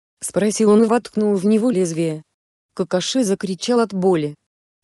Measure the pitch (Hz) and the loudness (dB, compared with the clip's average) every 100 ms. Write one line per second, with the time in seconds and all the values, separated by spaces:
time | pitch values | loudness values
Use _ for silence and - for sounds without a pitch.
0 | _ _ - 180 208 202 214 208 226 233 | _ _ -8 -2 -2 2 4 4 4 2
1 | - - 208 202 196 220 240 185 180 165 | -2 -2 0 0 2 2 2 0 -2 -2
2 | 165 156 - _ _ _ _ - - 180 | -4 -4 -12 _ _ _ _ -8 -4 -4
3 | - 262 214 196 185 185 - 240 214 196 | -2 -2 0 -2 -4 -6 -2 0 0 0
4 | 185 175 147 151 _ _ _ _ | 0 0 -2 -8 _ _ _ _